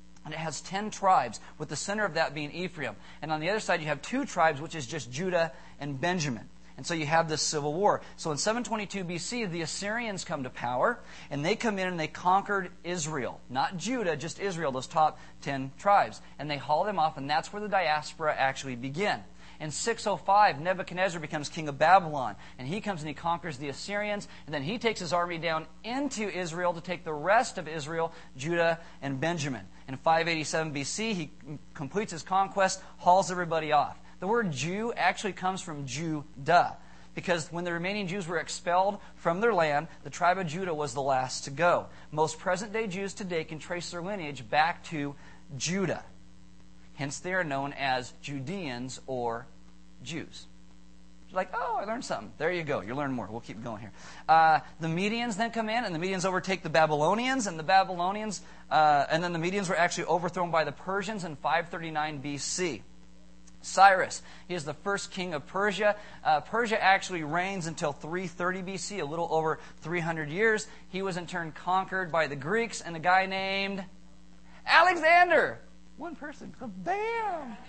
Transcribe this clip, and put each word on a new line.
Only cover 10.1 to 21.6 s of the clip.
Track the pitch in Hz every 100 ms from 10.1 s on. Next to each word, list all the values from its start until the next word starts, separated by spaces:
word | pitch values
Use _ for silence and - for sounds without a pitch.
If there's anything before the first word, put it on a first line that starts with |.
| 190 -
come | 156
to | 127
power, | - 120 123 185 - - - -
and | 143 156
they | 220
come | 240 196
in | 185
and | 175
they | 156
conquered | - 180 190 196 202 180 -
Israel. | 165 180 151 156 110 - -
Not | 123 160 190
Judah, | 202 254 185 151
just | - -
Israel, | 196 170 156
those | 127 127
top | 165 151 - - -
ten | - 139 135 -
tribes. | 202 202 120 107 - -
And | 147
they | 143
haul | 131 151 202
them | 190
off, | 156 147
and | 135
that's | 151 -
where | 208
the | 208
diaspora | 190 165 151 135 - 156 110
actually | 135 135 135 123
begin. | 135 147 202 123 95 - - -
In | 151
six | - 226 220 214
oh | 190
five, | - 196 208 139
Nebuchadnezzar | 165 185 - 175 190 170
becomes | 151 160 143
king | -